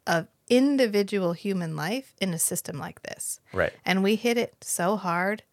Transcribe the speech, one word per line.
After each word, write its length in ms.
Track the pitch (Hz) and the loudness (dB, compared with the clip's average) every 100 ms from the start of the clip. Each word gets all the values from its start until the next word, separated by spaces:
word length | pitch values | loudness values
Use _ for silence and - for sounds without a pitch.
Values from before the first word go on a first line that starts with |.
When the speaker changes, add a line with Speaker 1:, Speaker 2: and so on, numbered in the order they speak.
Speaker 1:
of 220 | - 170 - _ - | -2 -2 -2 _ 2
individual 840 | 247 269 277 240 202 202 202 180 | 4 6 4 4 2 2 2 0
human 420 | 165 202 190 165 156 | -2 -2 -2 -2 -4
life 380 | 156 247 269 - | -4 -4 -6 -6
in 120 | 190 | -4
a 60 | 165 | 0
system 400 | - 208 - 165 | -2 -2 -6 -8
like 240 | - - | -10 -12
this. 360 | - - - - _ | -14 -12 -10 -12 _
Speaker 2:
Right. 200 | 95 85 - | -2 -2 -2
Speaker 1:
And 180 | - 190 | 0 2
we 140 | 196 220 | 2 2
hit 220 | 240 233 | 2 0
it 180 | 226 - | -2 -6
so 340 | - - 175 208 | -6 -2 0 0
hard 460 | 180 170 190 214 - | 0 -2 -2 -4 -8